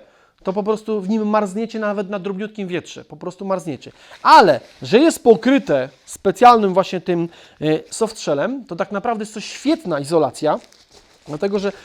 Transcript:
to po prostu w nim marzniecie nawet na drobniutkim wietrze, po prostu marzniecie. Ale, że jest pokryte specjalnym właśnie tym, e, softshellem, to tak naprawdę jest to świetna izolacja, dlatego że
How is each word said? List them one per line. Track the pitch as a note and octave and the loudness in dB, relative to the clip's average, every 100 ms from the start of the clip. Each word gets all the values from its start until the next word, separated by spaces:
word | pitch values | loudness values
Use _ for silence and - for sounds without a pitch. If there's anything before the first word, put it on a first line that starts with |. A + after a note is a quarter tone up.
| - _ _ _ | -10 _ _ _
to | - | -6
po | F#3 | -4
prostu | G3+ G#3+ A3 G#3+ | -4 -4 -6 -6
w | F#3+ | -2
nim | A3 G#3+ | -2 0
marzniecie | G#3+ G#3 F#3+ A3+ A3+ | 0 -2 -6 -8 -6
nawet | G#3 G#3 F#3+ | -6 -6 -8
na | G#3 | -8
drobniutkim | F#3+ F#3+ G#3+ G#3+ F#3 | -8 -8 -10 -10 -8
wietrze, | E3+ - - | -8 -8 -16
po | - D#3 | -20 -14
prostu | F3+ - | -14 -10
marzniecie. | G3 F#3 E3 B2+ - - - - | -6 -6 -6 -10 -14 -20 -20 -2
Ale, | B3 C4 G3 B2 - _ | 6 8 8 4 -4 _
że | B2+ G#3 | 0 4
jest | D#4+ - | 4 4
pokryte | A#3+ A3 B3 C#4 - C#3 C3 - | 4 4 4 2 2 -2 -2 -10
specjalnym | - - G3 F3+ B3 A#3 G3 | -20 -6 -4 6 6 6 2
właśnie | F3+ F3+ F#3 | -2 -6 -6
tym, | - E3+ E3+ - - - | -4 -2 -4 -10 -20 -6
e, | D3+ D#3 - | -2 -2 -4
softshellem, | - A3 - - C#3+ F#3 C4+ | -6 -6 -4 -4 -2 -2 -6
to | G#3+ E3+ | -10 -8
tak | F#3+ | -6
naprawdę | G3+ A#3 A3 | -6 -6 -6
jest | G#3+ | -8
to | G#3+ | -12
świetna | - - C4+ D#4+ G3 D3 | -14 -6 -2 -2 -4 -6
izolacja, | C#3 E3 C3+ - D3+ G#3 - _ _ _ _ _ - | -2 0 0 -2 -2 -2 -8 _ _ _ _ _ -14
dlatego | D3+ G3+ G3+ | -8 -4 -4
że | G3 - | -6 -8